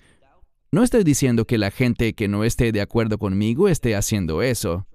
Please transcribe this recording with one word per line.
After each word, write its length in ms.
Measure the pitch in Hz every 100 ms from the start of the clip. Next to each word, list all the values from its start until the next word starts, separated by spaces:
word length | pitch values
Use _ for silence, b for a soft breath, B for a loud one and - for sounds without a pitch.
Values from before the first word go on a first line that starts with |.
| b b _ _ _ _ _
No 140 | 165
estoy 180 | 247 240
diciendo 420 | 175 139 131 117
que 140 | 110 117
la 140 | 101
gente 420 | - 123 117 117
que 140 | - 101
no 160 | 101
esté 260 | 110 - 120
de 120 | 107
acuerdo 360 | 101 117 107 107
conmigo 480 | 104 95 107 120 202
esté 300 | 156 123 101
haciendo 460 | - 107 85 78
eso. 440 | 123 120 95 87 104